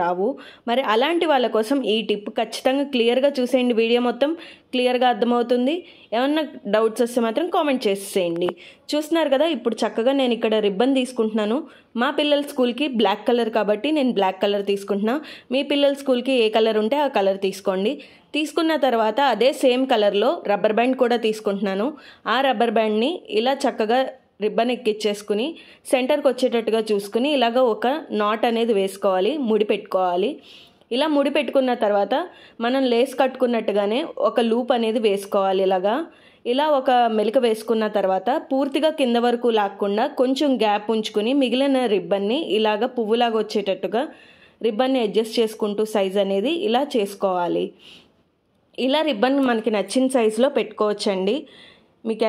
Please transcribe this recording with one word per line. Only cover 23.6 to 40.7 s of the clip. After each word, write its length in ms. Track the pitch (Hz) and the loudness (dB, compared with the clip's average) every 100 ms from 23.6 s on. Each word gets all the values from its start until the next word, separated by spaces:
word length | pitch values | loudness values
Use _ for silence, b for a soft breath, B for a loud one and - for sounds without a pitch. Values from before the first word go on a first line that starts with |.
| 269 | -2
చక్కగా 340 | 233 220 247 262 - _ - 208 | -2 0 0 0 -6 _ -6 -4
రిబ్బన్ 260 | 190 240 247 | 0 0 0
ఎక్కిచ్చేసుకుని 760 | 247 214 214 208 - 208 269 330 B B - | -2 -2 -2 -4 -4 -4 -4 -8 B B -2
సెంటర్కి 360 | 269 254 294 285 | 0 2 2 0
వచ్చేటట్టుగా 520 | 247 254 233 226 220 220 | 0 0 0 0 -2 0
చూసుకుని 380 | 208 202 226 269 294 | -2 -2 -2 0 2
ఇలాగ 220 | 233 233 254 | 2 2 2
ఒక 140 | 214 233 294 285 208 | 2 0 -2 -4 -2
నాట్ 220 | 208 220 240 | 0 0 0
అనేది 220 | 226 226 208 | 0 0 0
వేసుకోవాలి, 540 | 196 196 208 185 202 311 247 | 0 -2 0 2 0 -2 0
ముడి 160 | 214 214 | 0 2
పెట్టుకోవాలి. 580 | 214 - 190 185 175 208 311 B B B B B 240 | -2 -2 -2 0 0 -2 -4 B B B B B -4
ఇలా 120 | 302 | 0
ముడి 180 | 285 277 294 | 0 0 0
పెట్టుకున్న 340 | 254 277 262 240 | 0 0 0 0
తర్వాత 320 | 214 202 202 269 359 B B B | 0 0 0 -2 -4 B B B
మనం 180 | 233 269 262 | -2 0 2
లేస్ 220 | 233 277 - | 2 0 0
కట్టుకున్నట్టుగానే 760 | 269 269 247 226 220 202 202 226 330 - 214 | -2 0 0 0 0 0 0 -2 -4 -2 -2
ఒక 120 | 214 240 | 2 0
లూప్ 200 | 226 247 247 | 0 0 0
అనేది 240 | 226 220 220 | 0 0 0
వేసుకోవాలి. 540 | 196 202 208 190 190 190 | 0 -2 0 0 2 2
ఇలాగా 280 | 185 196 247 330 B B B - | 0 0 -2 -6 B B B -4
ఇలా 140 | 254 302 285 | -2 2 2
ఒక 120 | 269 247 233 220 | 2 2 4 2
మెలిక 200 | 226 262 240 | 2 2 2
వేసుకున్న 400 | 220 - 226 214 214 | 0 -2 0 0 0
తర్వాత 340 | 190 190 190 294 320 | 0 0 0 -2 -2
పూర్తిగా 380 | 262 285 294 311 311 | -2 0 0 0 0
కింద 180 | 262 233 240 | 0 2 2
వరకు 220 | 240 240 226 | 0 0 2
లాక్కుండా 460 | 202 202 202 202 277 294 | 0 -2 -2 0 -2 0
కొంచెం 300 | 254 269 294 254 | 0 2 2 2
గ్యాప్ 260 | 214 | 2